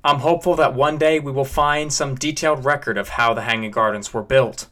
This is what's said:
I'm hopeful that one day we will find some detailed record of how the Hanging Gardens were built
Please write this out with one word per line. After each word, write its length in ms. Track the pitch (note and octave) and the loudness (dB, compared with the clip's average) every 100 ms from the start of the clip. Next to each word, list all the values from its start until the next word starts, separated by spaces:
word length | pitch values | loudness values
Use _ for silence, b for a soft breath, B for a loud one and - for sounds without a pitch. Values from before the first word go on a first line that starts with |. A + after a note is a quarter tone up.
I'm 160 | D3 C#3+ | 2 2
hopeful 340 | C#3+ E3+ F3+ | 2 2 2
that 200 | E3 D3 | 2 2
one 240 | B2+ D3 D#3 | 2 0 2
day 200 | D#3 D#3 | 2 2
we 140 | C#3 | -2
will 120 | C3+ | -4
find 480 | C3+ - D3 D3 D3+ | -2 0 2 0 -2
some 220 | - C#3+ | -4 -4
detailed 500 | B2+ D3 D3+ D#3+ C#3+ | -4 -4 -2 0 0
record 320 | C3 C#3+ - G2+ | 0 0 -2 -4
of 140 | G2 | -4
how 240 | - A#2 | 0 0
the 80 | A2+ | 0
Hanging 300 | A#2 A2+ A2 | -2 -4 -2
Gardens 420 | G#2 A2 G#2 G2+ | 0 0 0 -6
were 80 | A2+ | -8
built 460 | G#2 C3+ A#2 - - | 2 2 2 -6 -16